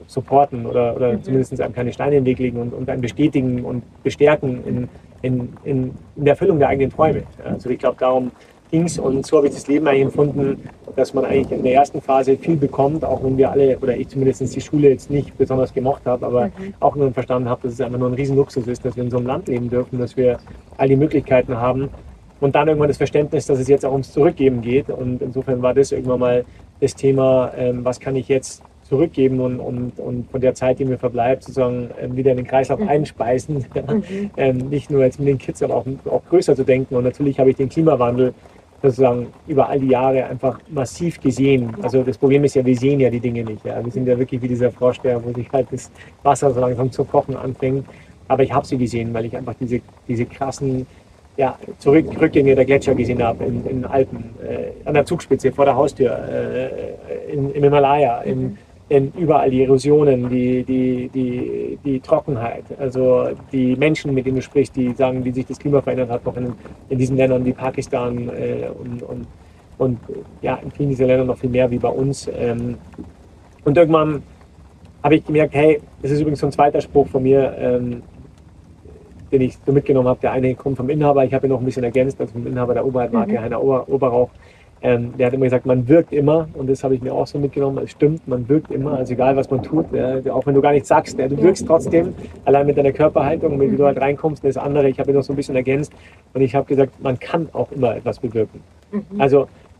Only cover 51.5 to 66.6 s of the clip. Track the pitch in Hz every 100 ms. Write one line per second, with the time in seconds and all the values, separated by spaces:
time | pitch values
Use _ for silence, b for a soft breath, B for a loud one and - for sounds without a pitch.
51.5 | - - - - 156 - - 156 156 139
52.5 | 131 127 139 - - 117 120 117 113 -
53.5 | 120 - 131 123 135 131 120 113 - 123
54.5 | 123 120 - 135 147 - 170 - 135 131
55.5 | 123 139 123 151 - 120 127 135 123 117
56.5 | 120 131 - - - - - - 147 139
57.5 | 143 143 143 139 147 131 117 - 131 127
58.5 | - B B - 143 135 - 156 139 135
59.5 | 127 131 135 139 147 147 127 123 127 123
60.5 | 127 127 131 127 123 127 131 127 123 123
61.5 | 117 120 135 143 131 - 151 - 123 117
62.5 | - - 143 135 127 127 123 127 135 -
63.5 | 135 127 127 151 156 147 131 127 131 -
64.5 | 143 127 131 123 120 127 127 127 127 123
65.5 | 127 147 139 131 123 120 123 123 123 123
66.5 | 110